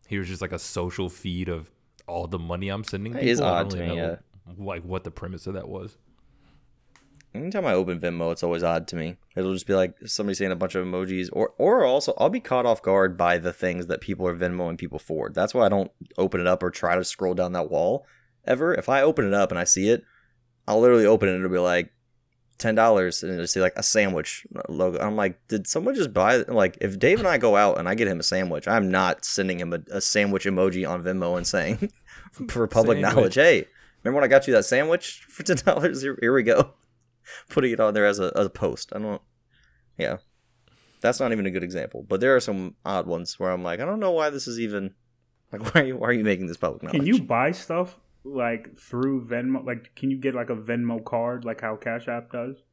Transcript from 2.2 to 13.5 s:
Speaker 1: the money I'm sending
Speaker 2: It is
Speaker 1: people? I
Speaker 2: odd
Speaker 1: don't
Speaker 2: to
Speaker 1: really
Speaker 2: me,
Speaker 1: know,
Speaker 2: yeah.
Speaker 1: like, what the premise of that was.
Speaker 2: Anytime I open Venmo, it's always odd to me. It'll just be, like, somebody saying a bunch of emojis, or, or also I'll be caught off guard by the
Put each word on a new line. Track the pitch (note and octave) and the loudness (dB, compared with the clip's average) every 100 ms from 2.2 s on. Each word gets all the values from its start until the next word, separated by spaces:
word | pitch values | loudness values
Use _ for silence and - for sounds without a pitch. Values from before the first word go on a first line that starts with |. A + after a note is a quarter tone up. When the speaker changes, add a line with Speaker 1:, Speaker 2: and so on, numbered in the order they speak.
| E2+ | -6
Speaker 1:
the | F2+ | -8
money | E2 F2 G2 | -6 -6 -6
I'm | G2 G#2+ | -8 -8
sending | G2 A2 A#2+ | -10 -8 -2
Speaker 2:
It | |
is | A#2 A#2+ | 0 2
Speaker 1:
people? | F2+ | 2
I | F2 | 0
Speaker 2:
odd | |
Speaker 1:
don't | G2 | -2
Speaker 2:
to | F2+ | -4
Speaker 1:
really | E2+ | -6
Speaker 2:
me, | E2+ | -4
Speaker 1:
know, | E2 E2+ _ - E2+ | -6 -8 _ -20 -20
Speaker 2:
yeah. | F#2 G2 | -14 -10
Speaker 1:
like, | E2+ F2 | -10 -8
what | F#2 | -8
the | F2 | -8
premise | - F2 F2 F#2 | -12 -12 -10 -10
of | F#2+ | -10
that | - | -10
was. | F#2+ F#2+ - _ _ _ _ _ _ _ _ _ _ _ _ _ | -12 -14 -18 _ _ _ _ _ _ _ _ _ _ _ _ _
Speaker 2:
Anytime | G2 E3+ G3+ D#3 | -10 -6 -4 0
I | |
open | F#2 F#2 F2 | 2 0 -2
Venmo, | F2 E2+ E2 | -4 -2 -4
it's | E2+ | -2
always | F2 E2+ | -2 0
odd | E2+ E2 D#2+ | 0 0 -4
to | E2+ | -6
me. | D#2+ F2+ _ F#2+ | -8 -10 _ -4
It'll | F#2+ | -4
just | F#2 - | -4 0
be, | F#2+ | 0
like, | F2+ - - | 0 -4 -8
somebody | - G2+ | -6 -4
saying | F#2+ G2 | -2 -2
a | F2 | -2
bunch | F#2 F#2+ | -4 -4
of | F2+ | -4
emojis, | F#2 F#2 F#2 F2+ | -4 -4 -4 -4
or, | - A2 - | -2 -2 0
or | E3 A#3+ C3+ | 2 4 4
also | C#3 D3 - | 2 0 2
I'll | D3 | 0
be | A#3+ | 0
caught | - B2+ A#2+ | -2 0 2
off | A2 | 0
guard | - G2 F#2+ F2 | 2 4 2 2
by | F2 F2 | 2 2
the | F2 | -2